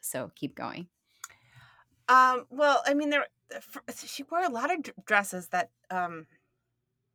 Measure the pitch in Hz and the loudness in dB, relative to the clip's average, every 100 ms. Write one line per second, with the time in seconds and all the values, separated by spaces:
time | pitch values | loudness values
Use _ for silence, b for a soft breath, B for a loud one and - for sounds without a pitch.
0 | - 127 117 - 139 - 120 - 175 _ | -8 -8 -8 -8 -10 -8 -10 -10 -14 _
1 | _ B B B B B B B B _ | _ B B B B B B B B _
2 | - 254 254 254 - 262 294 269 277 285 | 4 6 8 4 -4 2 4 4 2 0
3 | 294 285 - _ _ - - 277 - - | 2 0 -2 _ _ -16 -14 -14 -14 -14
4 | - - 277 339 359 233 285 359 - - | -12 -14 -6 -2 -2 -2 -2 -2 -6 -14
5 | - 208 202 185 175 180 170 _ _ 185 | 0 0 0 -6 -4 -4 -4 _ _ -4
6 | 175 165 160 _ _ _ _ _ _ _ | -4 -6 -14 _ _ _ _ _ _ _
7 | _ | _